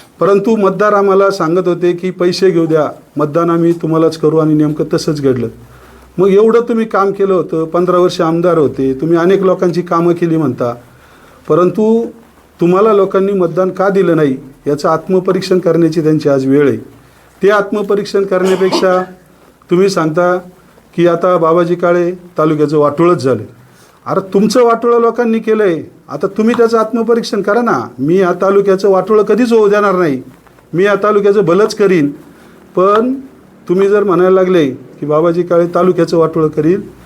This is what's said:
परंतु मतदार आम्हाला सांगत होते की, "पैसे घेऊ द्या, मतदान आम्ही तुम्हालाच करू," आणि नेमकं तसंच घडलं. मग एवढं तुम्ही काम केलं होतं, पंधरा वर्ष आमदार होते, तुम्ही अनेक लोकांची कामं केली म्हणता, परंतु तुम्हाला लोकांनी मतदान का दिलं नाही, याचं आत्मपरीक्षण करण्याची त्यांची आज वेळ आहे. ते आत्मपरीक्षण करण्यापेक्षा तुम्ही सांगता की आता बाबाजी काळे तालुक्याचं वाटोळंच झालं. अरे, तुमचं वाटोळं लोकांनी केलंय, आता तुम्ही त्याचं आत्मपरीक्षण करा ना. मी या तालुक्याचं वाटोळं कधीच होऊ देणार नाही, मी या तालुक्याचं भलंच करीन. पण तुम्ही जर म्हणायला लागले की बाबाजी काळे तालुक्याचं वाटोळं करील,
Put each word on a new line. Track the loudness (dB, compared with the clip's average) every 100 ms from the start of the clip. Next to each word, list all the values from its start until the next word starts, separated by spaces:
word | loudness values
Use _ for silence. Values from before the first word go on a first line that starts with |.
| -14 -4
परंतु | 0 2 0 0
मतदार | 0 0 0
आम्हाला | 2 2 2 2
सांगत | 0 -2 -2 -2
होते | -2 -2
की, | -2 -6
"पैसे | -2 -2 0 0
घेऊ | 0 0
द्या, | 0 -2 -6 -10 -4
मतदान | -2 0 0
आम्ही | 0 0
तुम्हालाच | 0 -2 0 0 0
करू," | 0 2
आणि | 2
नेमकं | 2 0 -2 -4
तसंच | -4 -2 -2
घडलं. | 0 -2 -4 -10 -20 -20 -20 -20 -10 -2
मग | 2
एवढं | 4 4 2
तुम्ही | 0 -2
काम | -2 0 -2
केलं | 0 0
होतं, | 0 -2 -4
पंधरा | -2 -2 0 2
वर्ष | 2 0
आमदार | -2 0 0 2
होते, | 0 0 -4
तुम्ही | -2 0 2
अनेक | 2 2
लोकांची | 2 0 -2 -2
कामं | -2 0 0
केली | 0 0 0
म्हणता, | -2 -2 -6 -6 -14 -20 -20 -20 -20 -12 -2
परंतु | 0 2 0 0 0 -2 -12 -20 _ _ -2
तुम्हाला | 0 2 2
लोकांनी | 2 2 0 0
मतदान | 0 -2 -2 -2
का | -2 0
दिलं | 0 2 2
नाही, | 0 -2 -10 -10 -6
याचं | -2 -2
आत्मपरीक्षण | -2 -2 -2 0 -2 0 0
करण्याची | 0 2 0 0
त्यांची | 0 0 0
आज | 0 2
वेळ | 2 2
आहे. | -2 -8 -20 -20 _ _ -2
ते | 0
आत्मपरीक्षण | 2 0 -4 -2 -2 -2 -2
करण्यापेक्षा | -2 -2 0 0 0 0 0 0 -4 -12 _ _ _ _ -2
तुम्ही | 0 0
सांगता | 0 -2 0 0 -2 -6 -20 -20 -20 _ 0
की | 0
आता | 2 0 2
बाबाजी | 2 2 0
काळे | 0 0 0 -2 -6 -10 -2
तालुक्याचं | 0 0 0 2
वाटोळंच | 0 2 0 2
झालं. | 0 -2 -6 -18 -20 _ -20 _ -6
अरे, | -6 -2
तुमचं | 0 2 2
वाटोळं | 2 2 0 0
लोकांनी | 0 0 -2 -2
केलंय, | -2 0 0 -2 -8 -20 -14
आता | -6 -6
तुम्ही | -4 -2 -2
त्याचं | -4 -4
आत्मपरीक्षण | -2 -4 -2 -2 -2 -6
करा | -2 -2
ना. | -2 -4 -6 -6
मी | -2 0
या | 0 0
तालुक्याचं | 0 2 2 0 2
वाटोळं | 0 2 0
कधीच | 2 0 2
होऊ | 2 2
देणार | 2 0
नाही, | 0 -2 -4 -10 -20 -20 _ -8
मी | -2
या | 0 0
तालुक्याचं | 0 2 2 2
भलंच | 2 2 2
करीन. | 0 2 2 0 -4 -20 -20 -20 -20 -8 0
पण | 2 2 0 -4 -10 -20 -20 -12 -4
तुम्ही | 0 2
जर | 2
म्हणायला | 2 2 2
लागले | 2 2 2 0
की | -4 -14 -10 -2
बाबाजी | 0 0 0
काळे | 0 0 0
तालुक्याचं | 0 0 2 0 0
वाटोळं | 0 0 -2
करील, | 0 0 0 -4 -18